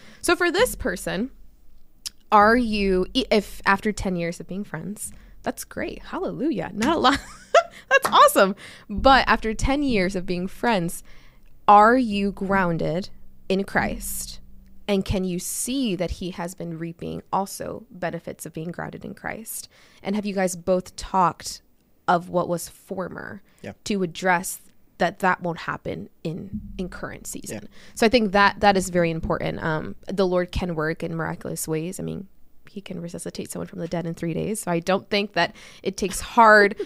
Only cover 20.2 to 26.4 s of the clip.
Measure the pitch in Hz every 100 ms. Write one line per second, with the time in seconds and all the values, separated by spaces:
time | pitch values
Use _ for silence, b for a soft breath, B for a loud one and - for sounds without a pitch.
20.2 | 202 190 185 175 190 185 - - - 190
21.2 | 170 - - - _ _ _ _ - 175
22.2 | 180 175 170 170 - - - 190 175 -
23.2 | - 202 b b - - - 202 180 -
24.2 | 185 175 185 - - - - - 175 185
25.2 | 185 180 180 160 - 147 - - 202 -
26.2 | 165 160